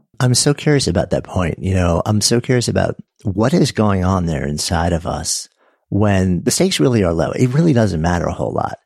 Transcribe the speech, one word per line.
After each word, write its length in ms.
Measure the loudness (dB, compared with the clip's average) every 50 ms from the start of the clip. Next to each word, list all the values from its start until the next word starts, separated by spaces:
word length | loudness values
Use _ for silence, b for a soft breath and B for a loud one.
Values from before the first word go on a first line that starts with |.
| _ _ _ -2
I'm 140 | 0 2 2
so 200 | 2 2 2 0
curious 320 | 0 2 2 2 2 2
about 240 | 2 0 0 0 0
that 140 | -2 -4 -4
point. 340 | -4 -4 -2 -2 -2 -2 -4
You 160 | -2 -2 0
know, 280 | 2 2 2 2 0 0
I'm 140 | 0 0 0
so 200 | 0 2 0 0
curious 280 | 2 2 0 0 0 0
about 280 | 0 0 0 -2 -2 -6 -14 _ _ _ -8
what 280 | -4 -2 0 0 2 2
is 200 | 2 2 0 0
going 320 | 0 0 2 2 2 2
on 220 | 2 0 0 0
there 200 | -2 -2 -2 -4
inside 460 | -4 -4 -6 -4 -2 -2 0 0 0 0
of 140 | -2 -2
us 420 | -4 -6 -6 -6 -6 -6 -8 -8 -12 _ _ _ _ _ _ _ _
when 540 | -2 0 2 2 2 2 2 0 0 0 -2
the 60 | -2
stakes 300 | 0 0 0 0 0 2
really 220 | 2 2 2 2 2
are 100 | 2 0
low. 200 | 0 -2 -2 -2
It 160 | 0 0 0
really 240 | 2 2 2 2 4
doesn't 280 | 4 2 2 0 0
matter 260 | 0 0 0 0 -2
a 60 | -4 -4
whole 200 | -4 -4 -4 -2
lot. 260 | -4 -4 -4 -6 -10 b